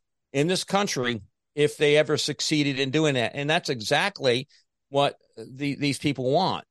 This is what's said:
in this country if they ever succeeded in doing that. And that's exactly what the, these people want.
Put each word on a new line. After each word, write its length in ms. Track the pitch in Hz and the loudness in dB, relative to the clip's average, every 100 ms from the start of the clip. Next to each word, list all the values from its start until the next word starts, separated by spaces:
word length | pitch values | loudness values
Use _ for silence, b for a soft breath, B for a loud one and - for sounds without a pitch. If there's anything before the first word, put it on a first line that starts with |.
| _ _ _ | _ _ _
in 160 | 139 156 | 0 0
this 160 | 190 | 0
country 580 | - 196 202 - 120 117 - _ _ - | 0 -2 0 -2 -4 -4 -8 _ _ 0
if 200 | 147 - | 0 2
they 220 | 151 147 | 4 4
ever 180 | 151 151 | 4 0
succeeded 640 | - 143 - 156 143 127 | -2 -4 -2 0 0 0
in 100 | 135 | 0
doing 260 | 156 156 135 | 2 2 2
that. 160 | 113 - | -2 -4
And 140 | 143 | -2
that's 180 | 165 - | -2 -2
exactly 800 | 131 104 143 190 - 135 120 139 b b _ _ | -6 0 0 0 0 0 0 -2 b b _ _
what 300 | 139 139 - _ - | 0 0 -2 _ -20
the, 400 | 110 131 143 139 | -18 -6 -4 -2
these 220 | 143 131 | -2 -2
people 340 | 151 131 127 | -2 -2 0
want. 320 | 147 180 90 - | 2 0 -2 -8